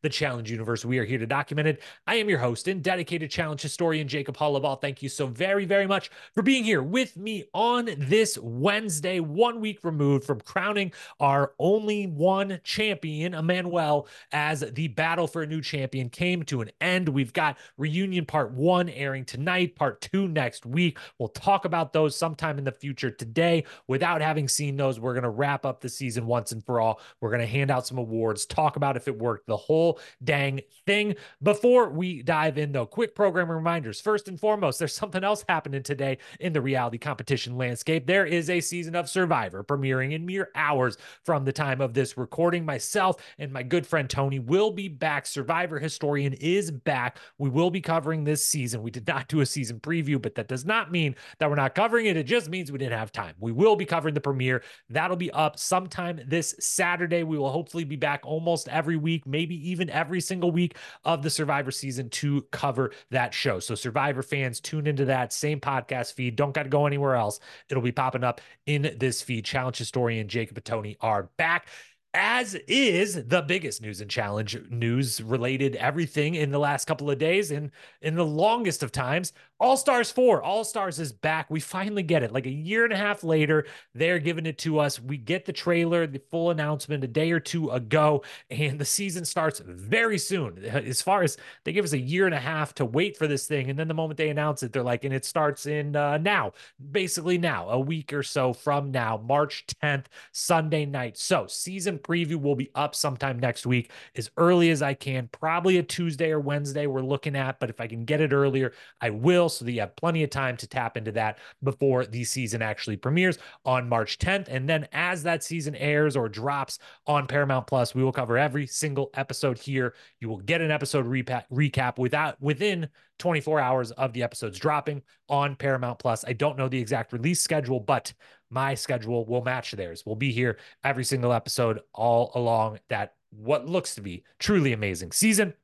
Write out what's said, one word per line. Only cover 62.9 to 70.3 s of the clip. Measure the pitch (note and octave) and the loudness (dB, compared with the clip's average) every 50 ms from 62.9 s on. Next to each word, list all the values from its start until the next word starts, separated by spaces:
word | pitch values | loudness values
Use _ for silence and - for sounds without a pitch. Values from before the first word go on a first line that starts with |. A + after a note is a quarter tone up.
| - - - _ | -2 -10 -12 _
that | - C3 A#2+ B2 - | 0 0 0 0 -2
show. | - - C#3 G#2 F#2 | -2 0 0 -2 -2
So | - - A#2 | -4 -6 -6
Survivor | G2+ - B2+ A2 D3 C3+ D3 C#3 B2+ C3 | -6 -6 -4 -2 0 0 0 -2 -4 -4
fans, | - - C#3 C3+ B2+ A#2 - | -4 -4 -2 -2 -4 -4 -6
tune | - - - D#3 D3 | -10 -6 -6 -2 -2
into | D3+ D3 C3+ C#3 | -2 0 0 2
that | B2+ C3+ B2+ B2 A#2 | 2 2 0 0 -2
same | - - - D3 D3+ C#3+ | -4 -4 -2 -2 -2 -2
podcast | - C#3+ C#3 C3 A#2+ - C#3 B2+ A#2+ - - | -2 -2 -2 -2 -2 -2 -4 -4 -4 -6 -6
feed. | - B2+ B2 A#2 | -4 -4 -4 0
Don't | A2 C#3+ C#3+ C3+ | 0 0 0 0
gotta | D#3 D3 C3+ | -2 -2 2
go | C#3 C#3+ D3 | 2 4 4
anywhere | D3 C#3+ C#3+ C#3+ C#3 C3 | 4 2 2 2 2 2
else. | A#2+ A2 G#2 G#2 - - - - - - _ | 2 2 0 -2 -6 -12 -18 -20 -20 -8 _
It'll | C#3 B2+ A#2 | -2 0 0
be | B2 | 0
popping | A#2+ - C3+ C3 - C3 B2 | 0 2 0 0 0 0 0
up | B2 A#2+ - - - - _ _ | 0 -2 -4 -10 -20 -20 _ _
in | - D3 D3 C#3 D3+ - A2 | -2 0 0 0 -2 -2 0
this | B2+ C3 B2 - | -2 0 0 -2
feed. | - - B2 A2+ G#2+ | -4 -4 -6 -4 -4
Challenge | - - C#3 B2+ B2+ A#2+ | -2 -2 -2 -2 -2 -4
Historian | - A#2+ - - C3 B2 A#2 A#2 A2+ A2 | -6 -8 -4 -2 0 0 0 0 -2 -4
Jacob | G2+ | -4